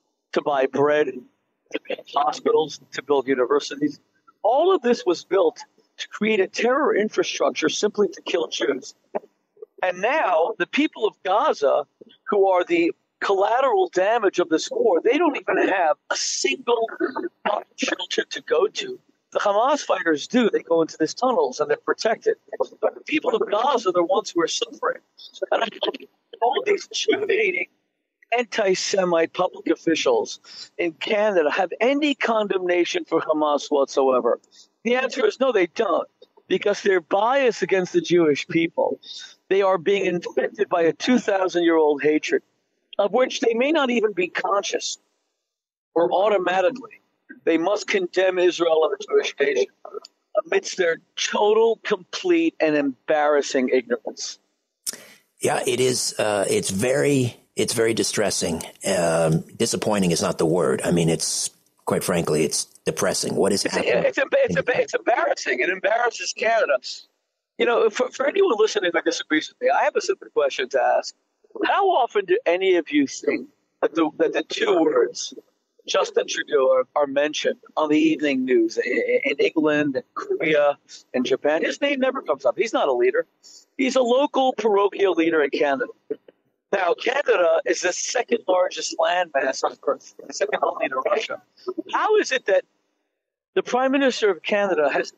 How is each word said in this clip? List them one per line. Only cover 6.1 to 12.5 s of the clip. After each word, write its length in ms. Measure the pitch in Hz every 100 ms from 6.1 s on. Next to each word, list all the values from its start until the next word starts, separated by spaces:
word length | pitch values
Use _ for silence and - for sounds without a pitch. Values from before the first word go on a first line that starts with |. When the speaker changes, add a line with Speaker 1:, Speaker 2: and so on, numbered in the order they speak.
| - 214 214
Speaker 1:
a 80 | 190
terror 480 | - 233 269 269 -
infrastructure 720 | 214 - 170 - 143 - 151
simply 400 | - 208 - 196
to 120 | -
kill 260 | - 175 -
Jews. 440 | - - - - - _ - - _ _ - - -
And 200 | 185 180
now 540 | 214 311 226 165 226 220
the 80 | 175
people 400 | - 302 - 214
of 80 | -
Gaza, 640 | 190 202 294 233 139 131 143 - - _ -
who 200 | 208
are 160 | 190